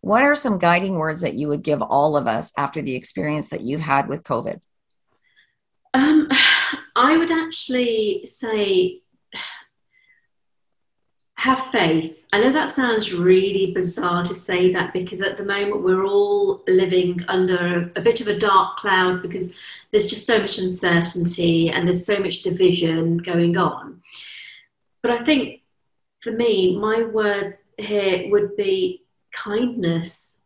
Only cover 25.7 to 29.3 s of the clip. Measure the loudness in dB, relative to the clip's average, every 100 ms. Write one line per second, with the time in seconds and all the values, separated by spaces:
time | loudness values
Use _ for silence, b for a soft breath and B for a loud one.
25.7 | _ _ _ _ _ -8 0 2 4 2
26.7 | 2 0 0 0 0 0 -2 -6 -12 _
27.7 | -14 -4 0 0 0 2 0 0 -2 0
28.7 | 0 0 -4 _ _ _